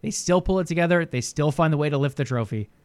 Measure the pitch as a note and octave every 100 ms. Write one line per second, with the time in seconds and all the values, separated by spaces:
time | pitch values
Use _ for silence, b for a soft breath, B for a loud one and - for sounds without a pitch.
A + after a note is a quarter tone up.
0 | G#3+ - - F3+ F3+ F#3+ E3+ E3+ E3+ F3
1 | E3 B2 - - D3+ C#3+ D#3+ D3 D3 C#3+
2 | C#3 C3+ C3 B2 A2 A2 G#2 _